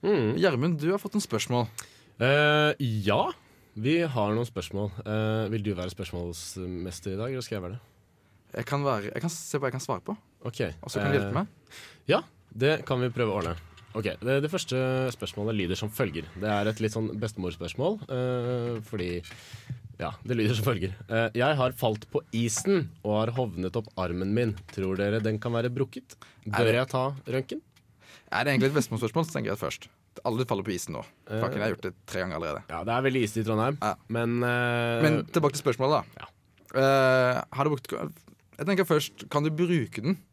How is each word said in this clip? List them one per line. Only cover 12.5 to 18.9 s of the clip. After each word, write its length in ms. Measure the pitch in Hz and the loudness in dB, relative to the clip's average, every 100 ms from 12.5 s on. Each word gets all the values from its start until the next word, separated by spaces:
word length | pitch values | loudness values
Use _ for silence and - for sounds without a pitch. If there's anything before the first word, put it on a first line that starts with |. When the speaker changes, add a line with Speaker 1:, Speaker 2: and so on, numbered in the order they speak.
Speaker 1:
det 300 | 107 131 156 - | 0 2 2 0
kan 140 | 127 | 0
vi 80 | 127 | 0
prøve 240 | 123 117 | 0 0
å 60 | 101 | 2
ordne. 140 | 82 82 - - - 110 | -2 -4 -8 -20 -10 -4
Ok, 140 | 101 - | -4 -2
det, 220 | 113 139 | 0 2
det 80 | 147 | 2
første 240 | 180 - 127 131 131 131 | -2 -2 0 2 2 0
spørsmålet 440 | 113 98 - 104 110 | -2 -8 -4 -2 0
lyder 200 | 87 92 | 0 0
som 120 | 107 | -2
følger. 340 | - 120 80 78 92 | 0 -2 -2 -8 -4
Det 120 | 104 | 0
er 200 | 104 104 | 2 2
et 120 | 110 | 0
litt 120 | 110 | -2
sånn 180 | 110 113 104 | 0 -4 -2
bestemorspørsmål, 840 | 110 107 90 80 87 - 151 214 - | -6 -4 -6 -4 -8 -2 -2 -2 -4
eh, 720 | 127 127 123 120 123 120 117 | -4 -2 -2 -2 -2 -2 -6
fordi, 260 | 110 | -6